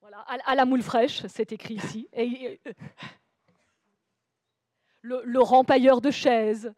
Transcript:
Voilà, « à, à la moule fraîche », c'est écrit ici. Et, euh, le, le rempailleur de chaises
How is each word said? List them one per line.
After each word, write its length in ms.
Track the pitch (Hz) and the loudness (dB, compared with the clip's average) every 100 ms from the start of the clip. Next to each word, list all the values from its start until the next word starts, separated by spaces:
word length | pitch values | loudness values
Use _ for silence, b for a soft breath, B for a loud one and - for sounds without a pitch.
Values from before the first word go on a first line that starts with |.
Voilà, « 180 | 208 202 - | -20 -20 -12
à, 100 | 254 262 | -10 -2
à 60 | 269 | 2
la 100 | 254 | 2
moule 160 | 262 | 2
fraîche », 460 | 220 233 254 - 214 | 0 0 0 -2 -12
c'est 240 | - 220 | -6 -6
écrit 240 | 220 - 214 | -6 -12 -12
ici. 340 | - 220 277 | -10 -12 -14
Et, 460 | - 240 247 254 - 277 | -6 -6 -6 -10 -14 -18
euh, 80 | 196 - B B B _ _ _ _ _ _ _ _ _ _ _ _ _ _ _ _ _ _ | -18 -20 B B B _ _ _ _ _ _ _ _ _ _ _ _ _ _ _ _ _ _
le, 200 | 233 254 | -10 -8
le 180 | 240 247 | -2 2
rempailleur 600 | 240 254 254 269 254 247 | 6 6 6 4 6 4
de 80 | 247 | 2
chaises 640 | - 285 233 214 220 226 | 0 0 2 0 -4 -8